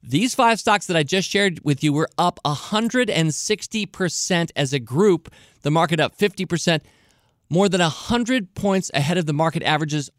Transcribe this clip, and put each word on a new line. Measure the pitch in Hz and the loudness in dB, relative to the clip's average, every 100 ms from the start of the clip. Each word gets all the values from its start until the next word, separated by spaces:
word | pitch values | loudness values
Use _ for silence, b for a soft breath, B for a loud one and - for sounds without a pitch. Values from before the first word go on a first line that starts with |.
these | - 135 240 - | 0 0 0 2
five | 240 220 | 2 2
stocks | - 208 - | 2 0 2
that | 170 | 0
I | |
just | 143 190 180 | 2 0 0
shared | 196 202 160 - | 0 0 -2 -2
with | 139 | 0
you | 151 | 2
were | 143 - - | 0 -2 0
up | 175 - - | -2 0 -4
a | |
hundred | 143 - 214 226 254 240 | -4 -2 -2 0 0 0
and | 160 160 | 2 0
sixty | 147 - 208 - 220 202 | -2 -4 -4 -2 -6 -6
percent | - 180 - - 180 165 - | -4 -4 -2 -2 0 -2 -2
as | 139 | -2
a | 139 | -2
group, | 113 131 208 170 - b b b | -4 2 4 4 -2 b b b
the | 143 | -2
market | 156 170 165 | 0 2 2
up | 139 - | 0 0
fifty | 202 - 190 | -2 -2 -4
percent, | 170 - 160 b b b b b b _ | -2 0 -2 b b b b b b _
more | 160 202 | 2 2
than | 180 | 2
a | 170 | 0
hundred | 139 - 233 233 254 185 | -2 -4 -2 0 -2 -2
points | - 202 190 175 | -4 -2 0 -2
ahead | - 143 175 | -2 0 0
of | 156 | 0
the | |
market | 147 160 160 | 0 0 0
averages | - 151 156 151 139 | 0 0 0 -4 -6